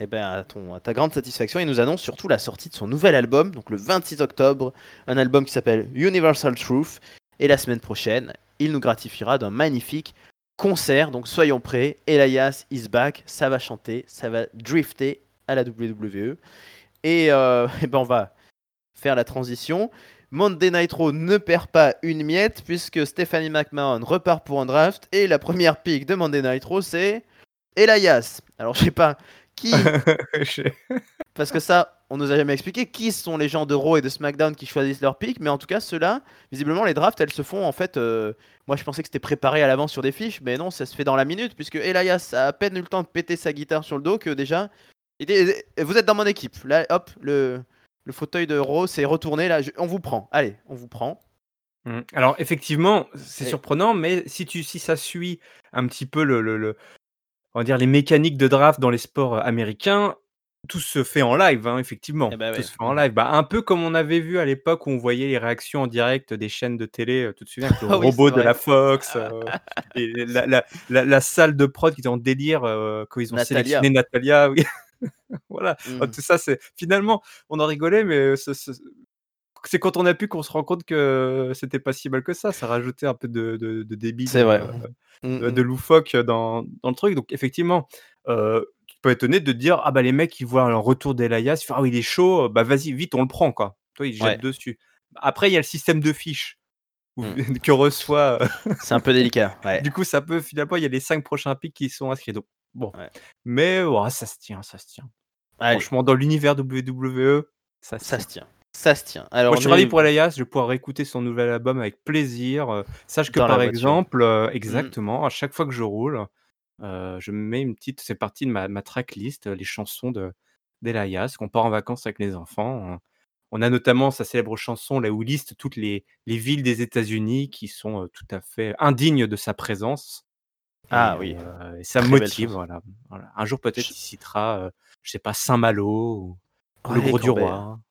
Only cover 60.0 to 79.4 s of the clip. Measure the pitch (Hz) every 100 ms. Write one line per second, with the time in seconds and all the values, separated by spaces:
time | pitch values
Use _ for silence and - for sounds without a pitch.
60 | 202 - _ _ _ _ - 170 - 147
61 | 123 147 123 139 190 123 117 123 123 104
62 | - 151 117 110 110 110 - - 117 143
63 | 139 110 120 151 147 220 214 175 165 165
64 | 151 170 160 180 143 135 160 170 143 127
65 | 123 123 139 123 117 120 - 147 127 117
66 | 120 135 - 107 107 - 123 120 110 -
67 | 117 127 117 - - - 131 - 107 202
68 | 127 123 143 127 120 120 - 139 135 135
69 | - 120 110 113 113 - - - - 123
70 | 113 117 120 123 123 127 - - - 127
71 | 131 135 - - 151 143 139 - 165 147
72 | 127 120 120 131 147 156 120 110 107 107
73 | 107 123 117 120 117 131 123 147 139 131
74 | 127 123 131 147 143 143 147 - _ _
75 | 247 - _ 190 _ - 190 151 - 127
76 | 135 117 - - - 127 - - 170 196
77 | 208 208 - - _ 156 151 151 165 208
78 | 208 147 135 135 - 135 - 123 - _
79 | _ _ _ _